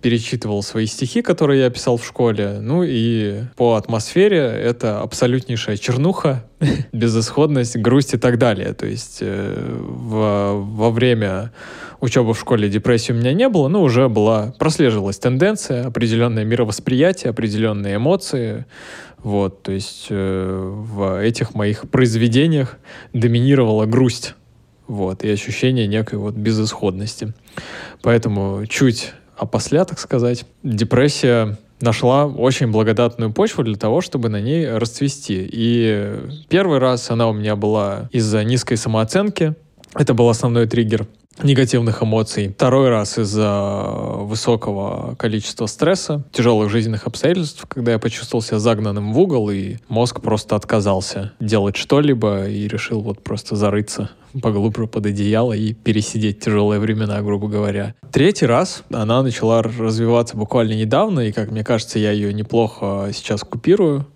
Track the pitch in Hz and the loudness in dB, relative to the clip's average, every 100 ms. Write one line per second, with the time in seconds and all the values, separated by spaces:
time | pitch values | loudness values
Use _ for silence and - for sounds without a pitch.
0 | 120 117 110 120 110 104 101 110 110 - | 2 0 -2 -6 -2 -4 -4 -4 -4 -4
1 | 131 233 233 175 147 139 127 - - 120 | -4 -2 0 0 2 4 2 0 -2 -2
2 | - - 120 107 101 104 107 160 175 123 | -4 0 0 0 -2 -4 -2 0 0 0
3 | 117 113 104 101 120 - 120 110 - 113 | 0 0 -2 -4 -10 0 2 2 0 -4
4 | - 175 202 185 131 110 113 117 117 104 | 0 4 4 4 2 0 -2 0 -2 -2
5 | 113 - 123 127 - 117 - 101 - 123 | -6 0 2 2 -2 -6 -4 -4 -2 0
6 | 156 202 151 127 - _ 143 113 - 117 | 2 2 0 -2 -6 _ 0 0 -4 0
7 | 117 110 110 - 151 139 117 120 113 135 | 2 2 0 2 2 2 0 0 4 4
8 | 139 117 127 120 120 98 98 98 104 107 | 4 2 2 4 2 2 -4 -6 -6 -6
9 | - - 101 98 101 92 92 120 - 123 | -10 -8 -6 -4 -6 -6 -6 -8 -8 -10
10 | 120 110 107 101 101 101 101 107 113 117 | -4 0 2 2 0 -2 -4 0 2 4
11 | 127 117 101 95 117 - - - - - | 2 2 0 -4 -8 -12 -20 -18 -18 -4
12 | 127 131 113 110 - 120 104 104 113 117 | 0 2 2 0 0 2 2 0 2 0
13 | 117 117 120 160 262 190 135 202 156 120 | 2 0 2 2 2 2 2 4 4 4
14 | 135 110 107 113 107 - 156 151 139 107 | 4 4 4 2 -2 -2 -2 4 2 2
15 | 98 95 127 131 185 214 - 123 123 117 | -2 -2 -2 2 2 0 -4 -4 -4 -2
16 | 117 113 120 110 107 120 110 107 - 127 | 0 2 2 0 0 0 0 -2 0 2
17 | 170 185 - 113 113 107 113 104 98 101 | 2 2 -4 -2 -2 0 0 0 -2 0
18 | 131 190 - 139 113 110 127 - - - | 0 0 -2 -4 -4 -6 -12 -18 -20 -20
19 | - - 107 101 98 - - 95 98 - | -20 -12 -4 0 -2 -4 -6 -6 -6 -14
20 | - 101 98 95 92 95 95 101 113 101 | -8 -4 -2 -2 -4 -6 -6 -8 -10 -4
21 | 98 95 107 117 117 - 104 107 - - | -2 0 -2 -2 -6 -2 -2 -2 -2 2
22 | 123 113 117 117 165 156 127 - - - | 2 2 2 4 4 2 -2 -8 -20 -20
23 | - 120 117 117 131 139 117 107 107 120 | -8 0 2 4 4 4 4 2 2 4
24 | 127 - - - _ _ _ _ - 104 | 2 0 -10 -14 _ _ _ _ -10 -4
25 | 92 95 107 104 - 110 127 131 104 107 | -4 -2 -2 -2 -4 -2 0 2 0 0
26 | 107 110 101 107 107 110 107 - 104 95 | -2 -4 -6 -2 0 0 0 -2 -4 -2
27 | 107 - 110 - - - - - - - | -8 -8 -10 -10 -14 -16 -14 -16 -16 -4
28 | - 117 113 101 98 98 113 - 135 113 | 2 2 2 -2 -2 -4 -6 2 2 2
29 | - - _ - - 117 - 147 185 - | -8 -14 _ -10 -4 -4 0 0 0 -4
30 | - 131 120 120 - _ 151 107 113 120 | -4 0 0 -2 -8 _ -6 -2 0 4
31 | 143 - 131 120 110 104 _ _ 120 110 | 2 2 2 2 2 -4 _ _ -2 2
32 | 123 131 147 - 123 131 123 110 110 113 | 4 4 2 2 0 2 2 2 2 2
33 | 120 117 113 107 220 - 120 101 110 135 | 0 0 -4 0 0 0 -2 -2 0 0
34 | 175 139 117 104 107 160 147 113 113 - | -2 -4 -2 -2 -2 -2 0 -2 -2 -2
35 | 139 139 - 95 92 113 117 120 113 104 | -4 -4 -6 -4 -4 -2 2 2 2 0
36 | 101 104 - 151 - 175 190 139 127 123 | -2 -8 -10 -14 0 2 4 4 4 0
37 | - 117 113 107 107 104 104 107 101 101 | 0 0 2 2 -2 0 0 0 0 -4
38 | 123 123 107 107 107 127 - 117 - 110 | -4 0 2 2 2 0 0 -2 0 0
39 | 110 185 208 196 160 156 _ _ - - | 2 2 0 0 -2 -2 _ _ -18 -2
40 | 143 120 120 117 127 117 113 117 110 107 | 2 6 4 4 2 2 2 2 2 0
41 | 101 _ _ - 143 135 123 123 117 110 | -4 _ _ -2 2 4 4 2 2 0
42 | 113 113 107 - 101 101 131 135 131 113 | 0 0 0 -2 -4 0 2 4 4 4
43 | 104 - 104 104 107 101 101 101 98 104 | 0 -2 -2 0 0 0 -2 -4 -6 -6
44 | 107 107 104 110 - 113 - 98 101 90 | -6 -6 -6 -4 0 0 0 -4 -4 -6
45 | 117 123 117 107 - - 110 - 156 185 | -8 -6 -4 -2 -6 -6 -6 0 0 0
46 | - 147 135 - 117 107 107 113 113 107 | -2 -6 -4 0 2 4 2 0 0 -4
47 | - - 147 185 156 - - - 120 113 | -6 -2 0 0 -2 -8 -12 -4 0 0
48 | - - - 123 107 110 110 110 107 101 | -2 -6 -4 -4 -2 0 2 0 0 -2
49 | 104 113 190 135 104 101 98 - _ 113 | 0 2 4 2 0 -2 -4 -10 _ 0
50 | 120 - - 107 - 107 - 110 101 95 | 0 -2 -2 -2 0 -4 0 0 2 0
51 | - - 98 - 107 110 101 98 - 139 | -2 -6 -8 -6 0 2 0 -2 0 2
52 | 147 127 107 101 98 104 104 104 - 113 | 4 2 0 0 -2 -4 -4 -6 -4 -6
53 | 104 101 - 110 - 107 104 104 107 - | -6 -8 -8 -10 -6 -2 0 0 -2 -6
54 | 107 - - 135 113 101 110 107 110 117 | -10 -10 -12 -4 -2 0 0 -2 -4 -2
55 | 104 101 101 110 123 107 110 113 - 107 | -2 0 0 2 2 0 -2 -2 0 0
56 | 98 117 107 101 - 104 104 104 110 110 | -2 -2 -2 -2 0 2 2 2 0 -2
57 | 107 104 104 101 104 104 104 101 101 - | -2 -2 -2 -2 -2 -2 -2 -2 -6 -10
58 | - - 160 202 131 117 190 - - 120 | -4 2 2 4 2 2 0 -6 -10 -6
59 | 107 120 135 113 110 113 113 120 113 110 | 0 2 0 0 2 2 0 -2 -2 0
60 | 117 117 117 110 107 127 113 110 110 135 | 2 2 2 -4 -2 0 2 0 2 2
61 | 220 175 110 104 107 110 107 117 - 113 | 2 0 0 -2 -4 -4 -2 -2 -2 -2
62 | 107 104 104 104 107 117 110 - 98 98 | 0 0 -2 -4 0 0 0 -2 -4 -4
63 | 98 98 - 104 - - 147 196 180 139 | -6 -8 -4 -6 -4 -4 2 4 4 0
64 | 143 | -6